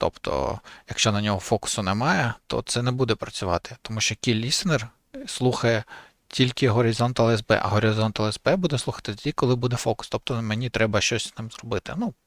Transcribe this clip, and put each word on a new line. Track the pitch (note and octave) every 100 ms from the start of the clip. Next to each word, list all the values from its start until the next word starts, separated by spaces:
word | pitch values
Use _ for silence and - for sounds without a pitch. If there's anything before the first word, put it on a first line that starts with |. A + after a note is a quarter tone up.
Тобто, | F2 - - C2+ C2+ - - - -
якщо | - A2
на | G#2
нього | G#2 F#2+
фокусу | - G#2+ - -
немає, | F#2 G2+ C#3+ F#3 A#2+ - -
то | A#2
це | - A#2+
не | B2
буде | B2+ B2
працювати, | G#2+ - - G2 E3+ - A#2
тому | - A2
що | -
key | G#2+ - A2
listener | A#2+ - F#3 C#3 A2+ _ _ C4 -
слухає | - B2+ A#2+ A#2+ A2+ - - - _ -
тільки | - B2+ - C3
Horizontal | A2 A#2 A2+ A#2+
S | B2 A#2 A2 -
B, | A2
а | F#2+
Horizontal | G#2 A2 G#2+ A2
S | G#2 G#2+ -
B | - F#3+
буде | F3+ C#3+
слухати | - - -
тоді, | G#2 D3
коли | - B2+
буде | B2 B2+ A#2+
фокус. | - A2 -
Тобто | A#2+ - A#2+
мені | A2 G#2+ B2+
треба | A2+ A2 G#2
щось | - A2+ -
з | -
ним | A2
зробити, | - A#2 A2 - E3
ну, | A#3 -